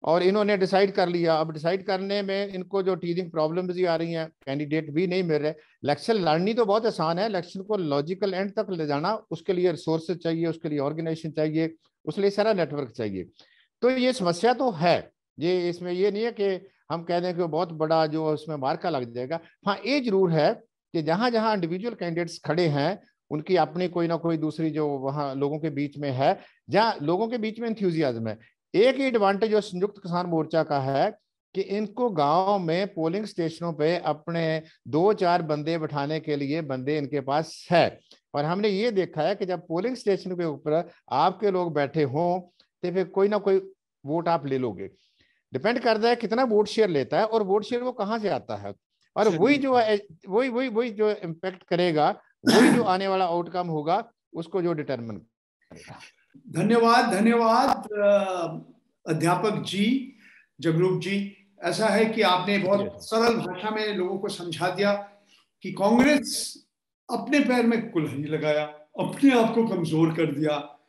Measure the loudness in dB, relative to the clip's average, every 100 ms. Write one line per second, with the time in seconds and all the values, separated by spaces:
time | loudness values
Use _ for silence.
0 | 2 2 4 2 2 2 2 2 2 2
1 | 0 2 2 2 0 -2 -2 -4 -2 -4
2 | -2 -4 -2 -4 -4 -8 -4 -2 0 -2
3 | -2 -4 -4 -2 0 0 -4 0 0 0
4 | -2 -4 -6 _ -8 -6 -2 -4 -2 -2
5 | 0 0 0 0 0 -6 _ _ -2 -2
6 | 0 0 2 2 2 0 2 2 0 -2
7 | -2 0 -2 -4 -6 -12 -6 -4 0 0
8 | -2 -2 -2 -2 -4 -4 -4 -4 -2 -2
9 | 0 -4 -6 -12 -4 0 2 0 -2 -2
10 | -2 -4 -2 -2 -2 -4 -4 -2 -2 -4
11 | -6 -6 -6 -2 -2 0 -2 -4 _ _
12 | -10 0 0 2 0 2 0 -4 -8 -6
13 | -6 -6 -10 _ -20 _ _ _ 0 2
14 | 0 0 0 2 2 2 0 2 2 2
15 | 0 _ _ -6 -2 0 0 -4 -6 0
16 | 0 0 -4 -2 -2 -2 -8 _ _ -8
17 | -2 -2 -2 -2 -2 -2 -4 -2 2 4
18 | 2 0 -2 -2 -4 -4 -4 -2 -2 -4
19 | -4 -8 -6 -6 -10 _ -4 -4 0 -2
20 | 2 2 4 4 2 0 _ _ _ -4
21 | 0 0 2 0 0 0 -2 -4 -6 -6
22 | -6 -4 -6 -8 -4 0 2 2 0 -2
23 | _ _ _ -8 0 2 2 0 -4 -2
24 | -2 0 -2 -2 -2 -2 -4 -2 -2 -2
25 | -4 -4 -4 -2 -2 -2 -2 -2 -6 -4
26 | -4 0 2 0 -4 _ -2 2 2 0
27 | -2 0 0 -4 -6 -6 -6 -2 -2 0
28 | 0 -2 -6 -8 -14 _ _ 4 4 4
29 | -2 2 0 2 2 0 -2 -4 -4 -4
30 | -6 -4 -2 -2 0 0 0 0 0 0
31 | 0 -2 _ _ _ -8 -4 -4 -6 -2
32 | -2 0 2 4 2 0 0 -2 -2 -2
33 | -2 -2 -6 -4 -4 -4 -8 0 0 0
34 | -2 -4 -4 -2 -2 -2 -6 _ -4 2
35 | 2 4 2 2 0 -2 -2 -4 -4 -4
36 | -2 -4 -2 -4 -2 -4 -4 -6 -2 -2
37 | -2 -6 -2 -2 -2 -10 2 4 4 0
38 | _ -20 _ -4 -2 0 0 0 0 0
39 | -2 0 -2 -2 -4 -6 -4 -4 -2 -4
40 | -2 -2 -2 -4 -4 -4 -2 -2 -2 -12
41 | -4 2 2 2 0 0 0 0 -2 0
42 | 0 0 -2 -2 -6 _ _ _ -4 -2
43 | -2 2 2 2 2 0 0 -20 _ _
44 | -6 -4 0 -2 0 -2 -2 -6 -12 _
45 | _ _ _ _ _ -4 -2 0 0 2
46 | 2 2 0 0 2 2 2 2 2 2
47 | 0 0 2 0 2 0 0 -4 -4 -4
48 | -4 -2 -2 -4 -4 -8 -8 -14 _ _
49 | _ 2 2 4 4 4 4 2 2 0
50 | -2 -20 -4 -2 0 -2 -2 -2 -2 0
51 | 0 0 -6 -6 -8 -8 _ 2 2 4
52 | 2 0 _ _ 4 8 8 6 2 0
53 | 0 0 0 0 -2 -4 -4 -4 0 -2
54 | -2 _ _ -12 -6 -2 -2 -2 -4 -6
55 | -6 -12 -14 _ _ _ _ -20 -20 -20
56 | -20 _ _ -20 -10 -2 2 4 6 6
57 | 4 2 4 4 4 4 4 0 -4 0
58 | 4 4 2 -4 -6 -8 -14 -20 _ _
59 | -4 0 2 2 0 -2 -4 0 0 0
60 | -4 -16 -20 -20 _ _ 0 2 2 0
61 | -2 -4 -4 -10 _ _ -6 0 2 4
62 | 2 4 2 2 2 0 2 0 0 -8
63 | -4 2 2 2 -2 -6 -6 -4 -4 -2
64 | -4 -4 -6 -8 -10 -4 -4 0 0 0
65 | -4 -20 _ _ _ _ -12 -2 2 6
66 | 6 4 0 -8 -8 -12 _ _ _ _
67 | _ -8 0 2 4 2 2 2 0 -2
68 | -2 -4 -4 -2 0 0 -2 -10 -20 -6
69 | -6 4 6 6 4 2 0 0 0 2
70 | 2 2 -2 0 -2 -2 -6 -18